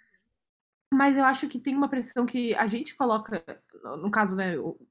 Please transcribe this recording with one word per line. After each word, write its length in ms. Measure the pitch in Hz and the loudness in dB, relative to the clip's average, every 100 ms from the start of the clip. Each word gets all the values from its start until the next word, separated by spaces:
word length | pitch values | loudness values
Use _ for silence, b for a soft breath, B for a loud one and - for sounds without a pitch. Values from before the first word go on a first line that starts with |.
| b b _ _ _ _ _ _ _ | b b _ _ _ _ _ _ _
Mas 240 | 269 277 269 | 4 4 6
eu 60 | |
acho 240 | 262 262 294 | 4 2 -4
que 120 | 240 | -6
tem 160 | 277 269 | -2 0
uma 120 | 277 | 0
pressão 360 | 262 240 - 247 | 0 -4 -2 -2
que 280 | 254 240 - | 0 -2 0
a 120 | 220 | 0
gente 280 | 233 311 - | -2 -6 -2
coloca, 460 | 247 214 220 180 - - _ - | 0 0 -2 -8 -8 -18 _ -16
no, 140 | - 139 | -12 -6
no 80 | 185 | -2
caso, 240 | 220 202 190 | 0 0 0
né, 220 | 185 160 | -2 -2
o, 180 | 165 - - | -6 -10 -10